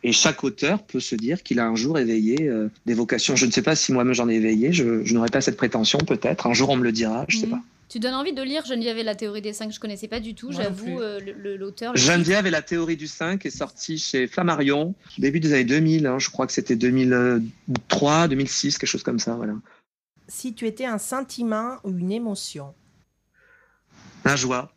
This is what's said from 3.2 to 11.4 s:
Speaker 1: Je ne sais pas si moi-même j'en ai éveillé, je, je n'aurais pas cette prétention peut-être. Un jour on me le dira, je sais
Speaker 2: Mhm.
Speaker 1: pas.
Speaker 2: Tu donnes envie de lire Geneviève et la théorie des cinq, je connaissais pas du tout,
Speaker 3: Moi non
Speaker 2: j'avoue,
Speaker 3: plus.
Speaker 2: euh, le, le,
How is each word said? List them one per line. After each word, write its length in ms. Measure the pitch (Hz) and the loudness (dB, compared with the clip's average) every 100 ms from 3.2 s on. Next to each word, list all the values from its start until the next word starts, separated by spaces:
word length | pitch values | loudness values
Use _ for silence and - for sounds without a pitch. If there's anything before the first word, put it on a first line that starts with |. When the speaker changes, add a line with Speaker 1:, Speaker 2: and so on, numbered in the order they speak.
| - 131 | 2 2
Speaker 1:
Je 80 | 127 | 4
ne 60 | |
sais 100 | 120 | 2
pas 160 | 120 156 | 2 2
si 160 | - | 2
moi-même 200 | 127 123 | 2 2
j'en 140 | 123 120 | 2 2
ai 80 | 113 | 2
éveillé, 380 | 110 110 127 | 4 4 4
je, 280 | 175 120 113 - | 2 2 2 2
je 80 | |
n'aurais 160 | 117 117 | 2 2
pas 100 | 135 | 2
cette 160 | 135 120 | 0 0
prétention 440 | 120 113 110 143 | 0 2 2 2
peut-être. 480 | 160 123 - - 120 | 2 0 0 0 0
Un 60 | |
jour 140 | 120 139 | 2 2
on 60 | 131 | 2
me 80 | |
le 80 | 120 | 2
dira, 320 | 113 113 113 151 | 0 -2 -2 -2
je 80 | 220 | -2
sais 80 | 220 | 0
Speaker 2:
Mhm. 60 | |
Speaker 1:
pas. 100 | 240 - _ _ | -4 -8 _ _
Speaker 2:
Tu 120 | 240 | -6
donnes 140 | 240 | -4
envie 200 | 262 302 | -2 -4
de 80 | 269 | -4
lire 240 | 262 294 294 | -4 -4 -4
Geneviève 320 | 254 233 226 | -4 -2 -4
et 60 | |
la 120 | 226 202 | -4 -4
théorie 260 | 214 208 | -6 -6
des 120 | 208 | -8
cinq, 180 | 208 220 | -8 -10
je 80 | 208 | -8
connaissais 300 | 214 202 220 | -10 -10 -8
pas 100 | 233 | -8
du 160 | 226 220 | -8 -12
tout, 120 | 240 | -10
Speaker 3:
Moi 40 | 269 | -4
non 60 | 208 | -4
Speaker 2:
j'avoue, 180 | 190 226 262 | -4 -8 -6
Speaker 3:
plus. 20 | |
Speaker 2:
euh, 180 | 220 202 | -6 -8
le, 100 | 196 | -10
le, 240 | 208 | -12